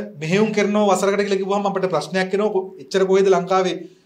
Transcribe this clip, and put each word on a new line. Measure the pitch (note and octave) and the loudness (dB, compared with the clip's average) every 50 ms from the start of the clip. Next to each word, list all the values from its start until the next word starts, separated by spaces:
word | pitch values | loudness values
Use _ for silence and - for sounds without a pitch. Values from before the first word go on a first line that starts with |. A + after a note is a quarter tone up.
| G#3 - - | -2 -8 -12
මෙහෙයුම් | C#3+ D#3+ D#3 F3+ G3+ A3 A3 | -10 -4 0 2 2 2 2
කරනවා | - G#3 G3+ G3+ G#3 G#3+ G#3 G3+ | 2 0 0 2 2 2 2 2
වසරකට | F#3 F3+ G3 G3 G3 G3 | 2 2 2 0 0 0
කියලා | G3+ G3 G3 F#3+ | 0 0 0 -2
කිව්වහම | F#3+ F#3 G3 G3+ G3+ | -2 -2 -2 -2 -2
අපිට | G3 F#3 F#3+ F#3 F3+ | -2 -2 -2 -2 -2
ප්‍රශ්නයක් | D#3+ D3 - - F3+ F#3 F#3 F#3 - | -2 -2 -4 -2 -2 -2 -2 -2 -2
එනවා. | G3 G#3+ G#3 | -2 0 0
කො-, | G3+ F#3+ F#3+ - - | 0 -2 -4 -4 -10
එච්චර | - - - - F#3+ F#3+ | -18 -12 -4 0 0 2
කොහෙද | F#3 F#3+ G3 F#3+ F#3+ | 4 4 4 4 4
ලංකාවේ, | F#3+ F3 F3+ F3 F#3+ F#3+ F#3 F3+ E3+ - - - - _ _ | 4 2 2 0 0 0 0 0 -2 -6 -10 -16 -20 _ _